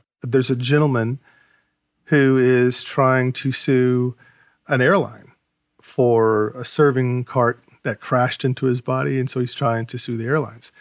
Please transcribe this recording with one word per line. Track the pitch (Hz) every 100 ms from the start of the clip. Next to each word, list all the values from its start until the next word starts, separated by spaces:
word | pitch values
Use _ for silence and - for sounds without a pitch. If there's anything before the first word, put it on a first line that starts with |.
| _ _
there's | 123 131 127
a | 127
gentleman | 123 147 151 123 113 131 _ _ _ _ _ _ _ _ -
who | 151 135 131
is | 127 127 123 123
trying | - - 131 131 127
to | 123 135
sue | 127 - 131 127 123 123 123 _ _ _ _ -
an | 139
airline | 127 190 117 113 - _ _ _ _ _
for | - - 123 113 110 110 107
a | 127
serving | 120 - 147 131 127 123 123
cart | 131 120 - _ _
that | 131 107
crashed | - 131 123 - 135
into | 127 131
his | 123
body. | 123 131 139 135
And | 131
so | 131
he's | 123
trying | - 131 113 113
to | 123
sue | - 117
the | 117
airlines. | 156 113 113 - _